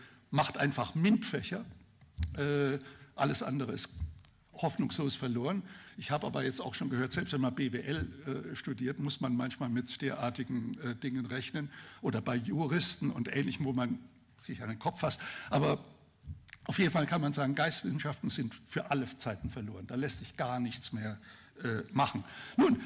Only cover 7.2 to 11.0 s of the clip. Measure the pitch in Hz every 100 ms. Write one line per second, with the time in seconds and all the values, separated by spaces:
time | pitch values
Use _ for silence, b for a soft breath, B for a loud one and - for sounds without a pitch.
7.2 | - 139 127 127 135 117 - 156 - -
8.2 | 143 139 160 139 - 117 123 147 147 -
9.2 | 131 120 127 - 127 117 120 - 131 -
10.2 | 120 123 123 127 113 - 120 117